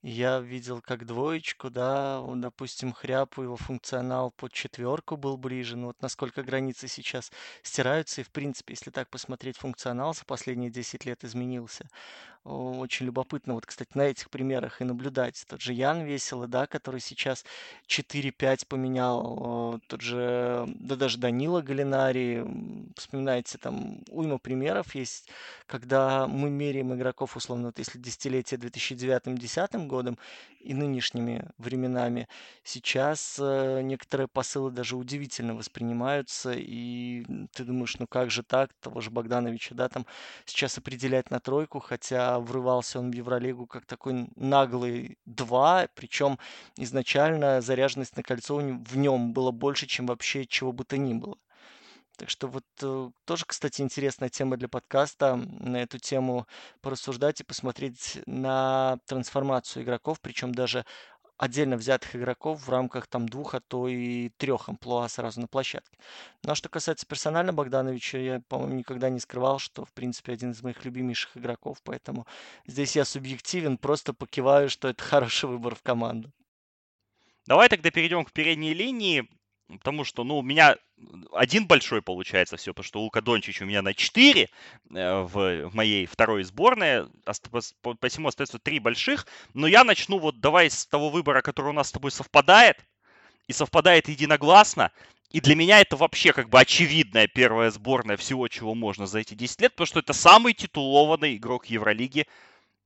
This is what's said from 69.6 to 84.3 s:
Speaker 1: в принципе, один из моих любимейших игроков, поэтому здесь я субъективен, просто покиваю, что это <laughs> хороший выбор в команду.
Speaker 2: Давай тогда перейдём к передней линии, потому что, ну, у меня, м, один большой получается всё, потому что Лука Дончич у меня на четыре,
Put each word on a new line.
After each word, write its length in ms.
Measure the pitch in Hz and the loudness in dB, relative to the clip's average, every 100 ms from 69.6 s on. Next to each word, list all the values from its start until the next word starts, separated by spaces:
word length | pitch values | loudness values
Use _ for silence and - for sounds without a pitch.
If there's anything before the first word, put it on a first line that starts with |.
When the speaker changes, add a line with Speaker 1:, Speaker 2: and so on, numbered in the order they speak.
| - - - | -4 -12 -14
Speaker 1:
в 60 | |
принципе, 400 | - 123 120 - | -8 -8 -6 -10
один 160 | 117 123 | -6 -6
из 120 | 113 | -6
моих 220 | 123 113 | -10 -10
любимейших 540 | 127 123 127 117 - 127 | -10 -4 -4 -4 -8 -8
игроков, 400 | 120 117 135 143 | -8 -8 -8 -10
поэтому 440 | - 127 - - 120 - - - - | -10 -10 -8 -10 -10 -18 -20 -20 -12
здесь 280 | 123 139 | -4 0
я 120 | 151 139 | 2 0
субъективен, 720 | 139 131 131 - 180 156 127 | -2 -8 -10 -6 -2 -2 -2
просто 340 | 135 151 - | 0 0 -2
покиваю, 560 | 127 123 - 131 143 139 | -8 -8 0 4 6 4
что 200 | - 131 | 0 -4
это 140 | 120 | -4
<laughs> 0 | |
хороший 460 | - 147 117 - 139 | 2 2 4 -2 -2
выбор 260 | 123 120 | -4 -6
в 60 | 117 | -6
команду. 500 | - 120 117 117 113 _ _ _ _ _ _ _ _ _ _ _ - | -2 -2 -2 -6 -12 _ _ _ _ _ _ _ _ _ _ _ 4
Speaker 2:
Давай 240 | 147 240 | 8 10
тогда 200 | 175 160 | 8 2
перейдём 360 | 165 165 175 139 | 2 0 0 -2
к 60 | |
передней 420 | - 156 160 156 | -2 0 0 -2
линии, 520 | 165 233 247 202 151 113 _ _ _ _ 95 | -2 -4 -2 0 0 -2 _ _ _ _ -8
потому 260 | - 151 | -6 -6
что, 200 | 135 - | -6 -6
ну, 120 | 120 147 | -4 -2
у 40 | |
меня, 340 | 127 151 151 - _ _ | 0 8 10 8 _ _
м, 300 | - 90 - | -20 -20 -8
один 360 | 85 120 208 190 | 2 4 4 6
большой 340 | 156 - 113 | 6 6 -4
получается 540 | 98 92 92 95 90 87 | -2 -6 0 2 2 -2
всё, 160 | - | -10
потому 120 | 87 | -10
что 160 | 98 104 | -10 -6
Лука 220 | 110 113 | -2 -2
Дончич 400 | 110 117 101 95 | 0 0 0 -8
у 40 | 98 | -2
меня 160 | 101 | 0
на 120 | 95 | 0
четыре, 560 | 104 - 208 269 | -2 0 6 8